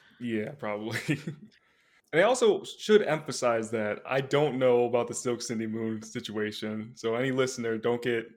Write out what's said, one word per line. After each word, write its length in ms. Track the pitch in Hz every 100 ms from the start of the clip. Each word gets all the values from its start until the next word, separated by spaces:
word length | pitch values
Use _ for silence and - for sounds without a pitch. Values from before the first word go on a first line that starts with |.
| _ _
Yeah, 320 | 120 107 107 -
probably. 420 | 107 104 110 113 -
<laughs> 100 | 143 - - - _ _ _ _ _ _
And 80 | 151
I 40 | 208
also 380 | 254 226 190
should 380 | - - - 214
emphasize 720 | 143 156 151 127 123 117 110
that 280 | 113 107 - -
I 160 | 135
don't 380 | 131 143 151 127
know 260 | 127 120 120
about 220 | 123 117
the 80 | 110
Silk 260 | 127 117
Cindy 240 | - 113 110
Moon 360 | 110 113 110
situation. 880 | 110 123 110 107 107 107 107 110 113 -
So 200 | 113 113
any 160 | 135
listener, 460 | 131 127 127 113 113
don't 240 | 120 120
get, 240 | 123 117 -